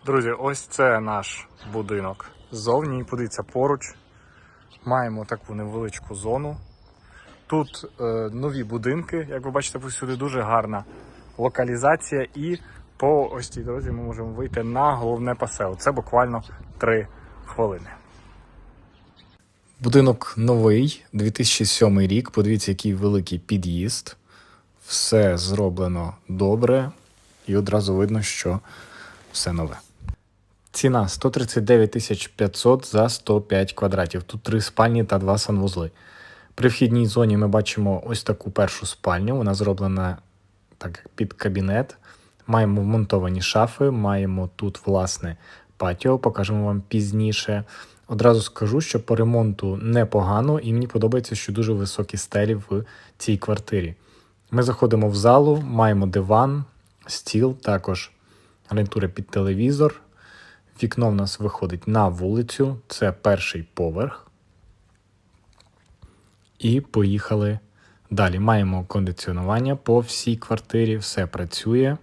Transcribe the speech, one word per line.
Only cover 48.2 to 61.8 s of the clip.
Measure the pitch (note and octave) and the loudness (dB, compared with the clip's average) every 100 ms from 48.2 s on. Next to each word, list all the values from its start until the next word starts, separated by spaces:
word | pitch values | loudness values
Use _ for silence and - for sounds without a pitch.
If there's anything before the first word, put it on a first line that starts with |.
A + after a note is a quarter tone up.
| A#2+ A2+ | 6 6
скажу, | G2+ - G#2+ B2+ | 2 -4 -2 0
що | D#3+ - - | 0 -4 0
по | A2+ | 0
ремонту | A2+ A#2 A2 G2+ G2 G2 | 2 2 2 0 -4 -4
непогано, | A2 A#2+ A2+ G#2 F#2+ G#2 C3+ D3+ | 0 2 2 2 2 2 2 0
і | A#2 | 0
мені | A#2 A#2+ | 0 0
подобається, | A2+ A2 B2+ A#2 G#2+ | 0 2 2 -2 -8
що | - | -6
дуже | G#2 A2 | -2 0
високі | G#2+ G2 - G2+ G2+ | 0 -2 -4 -6 -6
стелі | - G#2 G#2 G#2+ | -4 0 0 0
в | G2+ G2 A2+ - - _ | -2 -6 -6 -16 -20 _
цій | - G2+ | -2 -2
квартирі. | - G#2 - G2+ E2+ E2 _ _ _ _ _ | 0 -4 -2 -4 -4 -8 _ _ _ _ _
Ми | A#2+ | 0
заходимо | B2 A#2+ B2 A2 G#2+ | 0 2 2 4 2
в | G2+ | 4
залу, | A2+ C3+ D3 D3+ | 8 8 8 2
маємо | C#3 A#2 A2 G2+ F#2+ | 0 2 4 4 2
диван, | G2+ F#2+ G#2+ C3+ C#3+ C#3 _ _ _ - | 0 4 4 4 0 -6 _ _ _ -12
стіл, | - - A2 C3 B2+ | -12 -4 0 0 0
також | - G2+ F2 F#2 - _ _ _ _ _ _ | -2 -2 -2 -6 -6 _ _ _ _ _ _
гарнітури | G#2 G2+ A2 F#2+ | -2 0 -2 -4
під | - G2+ | -6 -6
телевізор. | G#2 G2 F#2+ B2 C#3+ D3+ - - _ - - - - _ - | -2 0 2 0 4 2 2 -20 _ -20 -20 -20 -20 _ -4
Вікно | A#2 - A#2 | -4 0 2
в | G#2 | 2
нас | G2 - | -2 -2
виходить | G#2 - F#2 F2 | -6 -4 -6 -6